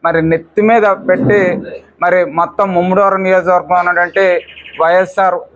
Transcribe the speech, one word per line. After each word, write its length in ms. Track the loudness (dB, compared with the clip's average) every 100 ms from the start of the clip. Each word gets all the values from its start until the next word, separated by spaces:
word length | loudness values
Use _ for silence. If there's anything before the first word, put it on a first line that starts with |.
మరి 180 | -2 -2
నెత్తి 400 | 0 -2 -4 -2
మీద 200 | 2 2
పెట్టి 760 | 2 -2 -2 0 2 2 0 -4 -10 -16 -20 _
మరి 220 | 0 0
మొత్తం 500 | 0 -2 -4 -2 -2
ముమ్మడివరం 480 | 0 0 2 2 0
నియోజకవర్గం 560 | 0 0 2 0 2 -2
ఉన్నటువంటి 600 | 0 0 -2 0 0 0 -4 -20 -20 -4
వైఎస్ఆర్ 540 | 0 2 0 0 -2 -2 -8